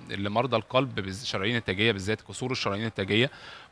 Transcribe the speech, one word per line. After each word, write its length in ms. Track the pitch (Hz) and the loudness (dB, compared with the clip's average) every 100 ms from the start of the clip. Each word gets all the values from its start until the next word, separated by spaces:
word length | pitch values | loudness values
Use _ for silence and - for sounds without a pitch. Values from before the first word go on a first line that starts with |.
| - | -6
لمرضى 480 | 107 101 107 127 117 | -4 0 0 2 0
القلب، 440 | - 127 135 113 | 2 2 2 0
بالز-، 220 | 95 95 | -6 -6
الشرايين 340 | - 107 98 120 | -6 -2 0 0
التاجية 360 | - 95 113 | 0 2 2
بالذات، 280 | 98 92 110 | 2 0 -4
كسور 320 | - 101 127 | -6 -6 -4
الشرايين 340 | 127 110 98 113 | -2 -2 -2 -2
التاجية، 440 | - 98 104 131 - - - - | -4 2 4 4 0 -18 -18 -14